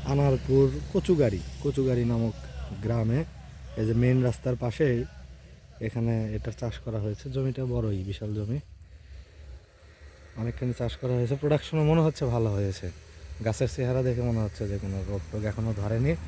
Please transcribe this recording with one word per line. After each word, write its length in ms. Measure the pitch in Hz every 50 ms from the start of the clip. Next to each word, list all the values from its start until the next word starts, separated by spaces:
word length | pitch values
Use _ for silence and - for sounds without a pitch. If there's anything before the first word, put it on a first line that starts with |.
| 143
আনারপুর 600 | 139 139 139 143 139 131 120 - - 131 135 139 135 131 151 139 -
কচুগাড়ি, 520 | - 196 175 - 180 151 139 113 101 90 85 - - -
কচুগাড়ি 440 | - 147 127 139 135 131 123 123 120
নামক 300 | 117 120 113 113 113 - - - - - - - - 98 95
গ্রামে, 380 | 104 110 117 117 110 110 117 143 165 - - - - - - - - - -
এই 80 | 117 110
যে 60 | 110 107
মেইন 260 | 117 120 123 127 127 123
রাস্তার 280 | 123 113 - - 131 123 117 123
পাশেই 340 | 120 - - 156 139 123 117 123 - - - - - - - - - - - - - - -
এখানে 320 | 113 110 - 120 113 117 117 110 110 107 107
এটা 180 | 107 - 117 107 -
চাষ 140 | 127 117 107 - -
করা 160 | 120 110 110
হয়েছে। 260 | 104 107 104 - - 139
জমিটা 340 | 123 139 131 135 123 - 131
বড়ই, 340 | 127 120 120 113 110 101 92 92
বিশাল 280 | 98 98 - 110 104 107
জমি, 220 | 107 104 104 123 147 - - - - - - - - - - - - - - - - - - - - - - - - - - - - - - - - - - -
অনেকখানি 360 | - 113 120 117 - 127 123 117 -
চাষ 120 | 123 113 - -
করা 120 | - 123 123
হয়েছে। 180 | 123 123 113 139
প্রোডাকশনও 480 | 135 147 147 151 143 - - - 156 151 151
মনে 100 | 160 165 156
হচ্ছে 180 | 156 147 - 147
ভালো 240 | 127 117 120 113 107 101
হয়েছে, 320 | 98 101 98 95 - - 90 87 - - - - - - - - - 110
গাছের 260 | 110 107 - 135 120 -
চেহারা 260 | - 127 123 127 131 127
দেখে 140 | 127 120 120
মনে 200 | 120 120 117 113 110
হচ্ছে 180 | 104 - - 110
যে 100 | 101 101 98 101
কোনো 140 | 98 95 98 92 98
রোগ 120 | 101 98 82 -
টোগ 120 | - 107 104
এখনও 260 | 107 101 113 110 113 107
ধরেনি 400 | 101 101 104 113 113 127 147 170 165 -